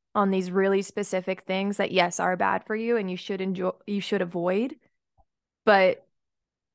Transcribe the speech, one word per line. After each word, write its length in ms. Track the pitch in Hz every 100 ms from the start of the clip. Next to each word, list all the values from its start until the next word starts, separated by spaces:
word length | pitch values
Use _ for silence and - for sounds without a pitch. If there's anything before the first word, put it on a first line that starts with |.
| _ 214
on 160 | 196
these 180 | 190 180
really 320 | 185 190 196
specific 640 | 196 - 202 185 185 185 -
things 300 | 190 196 202
that, 160 | 190
yes, 300 | 180 175 175
are 160 | 180 180
bad 280 | 196 190 -
for 80 |
you 220 | 220 226 233
and 160 | 190
you 60 | 180
should 240 | - 196
enjoy, 300 | 190 185 185 - -
you 140 | 202
should 220 | - 202
avoid. 540 | 180 175 175 196 254 311 _ _ _ _ _ _ _ _ -
But 420 | 196 185 - - _ _ _ _ _ _